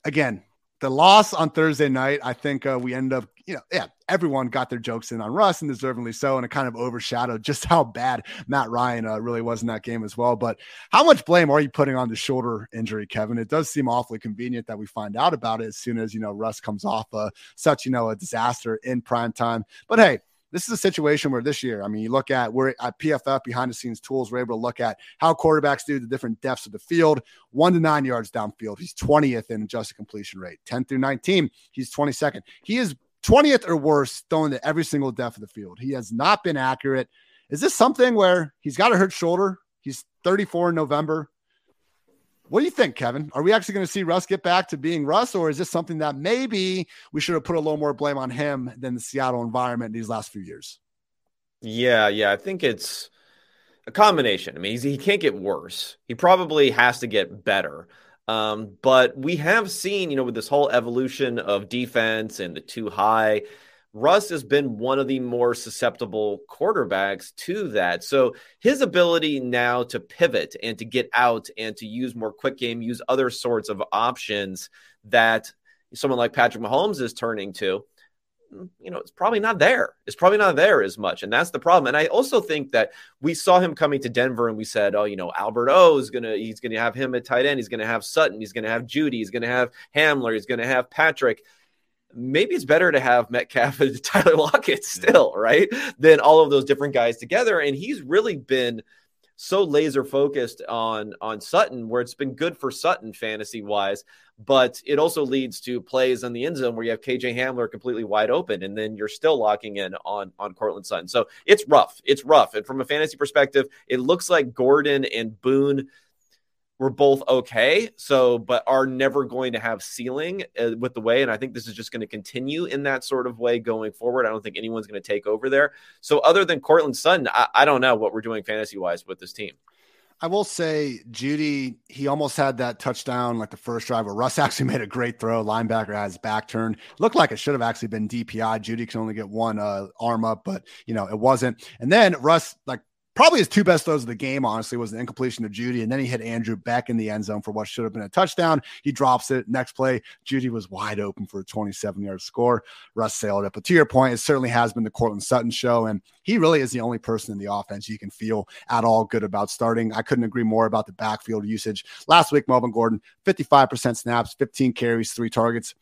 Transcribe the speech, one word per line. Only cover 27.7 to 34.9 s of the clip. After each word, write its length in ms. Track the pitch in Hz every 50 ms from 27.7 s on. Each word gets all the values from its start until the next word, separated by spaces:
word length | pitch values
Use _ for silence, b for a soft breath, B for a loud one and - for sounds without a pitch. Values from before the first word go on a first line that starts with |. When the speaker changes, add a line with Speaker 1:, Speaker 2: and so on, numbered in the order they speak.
| 180
Speaker 1:
to 80 | 170
nine 240 | 160 160 151 147 139
yards 260 | 131 123 117 110 -
downfield, 480 | - 120 107 107 - _ 113 107 101 -
he's 140 | - 87 -
twentieth 580 | - - 131 147 151 147 135 123 113 107 _
in 120 | 117 107 107
adjusted 320 | 104 - 117 110 - -
completion 440 | - 104 _ - 104 101 - - 95
rate. 200 | 92 87 82 _ _
Ten 200 | - 123 127 127
through 140 | _ 139 131
nineteen, 520 | 135 135 139 117 - 180 196 185 156 123 b b b b
he's 180 | _ 131 127 -
twenty-second. 540 | - - 147 143 127 - 151 143 - 131 _ b b b b
He 140 | - 214
is 180 | 254 247 175 139 _ _ _ _ _ -
twentieth 440 | - 214 277 294 302 269 233 -
or 80 | 170 170
worse 480 | 156 135 156 151 143 135 120 - - - _
throwing 220 | 165 156 156 147
to 140 | 135 123 -
every 200 | 151 151 165 156
single 260 | -